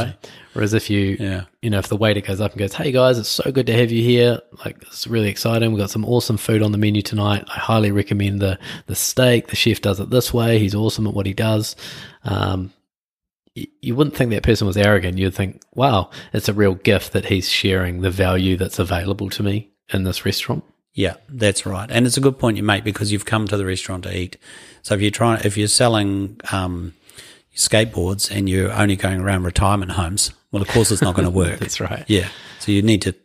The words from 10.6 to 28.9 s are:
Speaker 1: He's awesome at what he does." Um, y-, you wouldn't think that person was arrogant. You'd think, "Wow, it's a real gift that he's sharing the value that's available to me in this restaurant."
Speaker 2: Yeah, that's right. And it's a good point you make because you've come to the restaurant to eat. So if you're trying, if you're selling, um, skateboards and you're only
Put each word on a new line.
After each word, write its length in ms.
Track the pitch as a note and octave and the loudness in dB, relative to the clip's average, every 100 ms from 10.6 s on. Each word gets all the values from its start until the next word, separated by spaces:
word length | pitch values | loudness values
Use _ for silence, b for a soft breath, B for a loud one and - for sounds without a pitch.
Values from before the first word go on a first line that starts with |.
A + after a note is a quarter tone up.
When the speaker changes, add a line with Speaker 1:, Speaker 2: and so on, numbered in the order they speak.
Speaker 1:
He's 160 | G2+ G#2 | 2 2
awesome 320 | A2 - G#2 | 0 0 -2
at 40 | |
what 140 | G#2 G2 | -2 -2
he 60 | |
does." 400 | F#2+ A2 A2 A2 - B B B B | -2 0 0 -2 -8 B B B B
Um, 500 | A2+ G2 G2 F#2+ F#2 - _ _ _ _ _ _ _ - | -4 -2 0 -2 -6 -12 _ _ _ _ _ _ _ -14
y-, 100 | - _ | -14 _
you 140 | B2+ A#2+ | -4 0
wouldn't 180 | D3 | 0
think 160 | - B2 | 2 0
that 140 | G#2 | 2
person 200 | - A2 G#2 | 2 2 2
was 80 | F#2 | 2
arrogant. 420 | G2+ G#2 F2+ F#2 | 4 4 2 0
You'd 160 | F#2+ | 0
think, 260 | F#2 G2 - _ | 0 -4 -4 _
"Wow, 360 | - C3+ G#2 F2 B B | 0 2 2 0 B B
it's 160 | A2 G#2+ | -4 -2
a 40 | |
real 200 | G2+ G2+ F#2 | 2 2 2
gift 360 | - G2 - | 2 0 0
that 100 | G2 | -4
he's 240 | - G2 F2 | -2 -2 0
sharing 520 | - G2+ F#2+ F2+ F2 | -2 0 0 0 -2
the 100 | F#2 | -2
value 440 | F2+ F#2 F#2 F#2+ F2+ | 0 2 2 2 0
that's 220 | F#2 - | -2 -2
available 500 | F2 F2 F#2+ G2 G2 | -2 -2 -2 -4 -6
to 120 | - | -4
me 280 | G#2 G2+ - _ - | -2 -2 -6 _ -6
in 120 | G2+ | -2
this 200 | F#2 F2 | -2 -2
restaurant." 380 | G2+ - - C#3 - _ _ | -4 -4 -4 -6 -8 _ _
Speaker 2:
Yeah, 200 | - F#2 - - | -4 -4 -4 -12
that's 380 | C3 G#2 G2 - | -2 0 0 -4
right. 220 | F#2+ G2+ | -6 -4
And 160 | A#2 B2+ | 0 2
it's 100 | C3 | 4
a 40 | |
good 180 | C3+ C3 | 2 2
point 200 | B2 G2+ | 0 0
you 40 | |
make 220 | G#2 G2+ | 0 0
because 260 | G#2+ G2 G2+ | -2 -4 -2
you've 160 | G2+ - | -2 0
come 220 | A2 G#2 | -2 0
to 80 | G#2 | -2
the 100 | F#2+ | -2
restaurant 380 | F#2 - F#2 | -4 -6 -8
to 120 | F#2 F#2 | -8 -6
eat. 200 | F2+ - B B B B | -8 -10 B B B B
So 120 | - | -4
if 60 | G#2 | 0
you're 100 | G#2 | 0
trying, 300 | - A#2 A2+ | 2 2 2
if 120 | G#2+ G2+ | 0 0
you're 100 | G#2 | 0
selling, 760 | - B2 A2 G2+ G2 G2+ A2 - | 2 4 4 0 -2 -4 -8 -6
um, 420 | F#2+ F#2 F2 F2 - B B B B B - | -4 -2 -4 -8 -12 B B B B B -4
skateboards 760 | - A2 A2+ G2 F2 G2+ - | 2 2 2 0 -2 -2 -4
and 180 | G#2 G2 | -2 0
you're 240 | F#2+ F#2+ | 2 0
only 220 | G#2+ G#2 | 2 0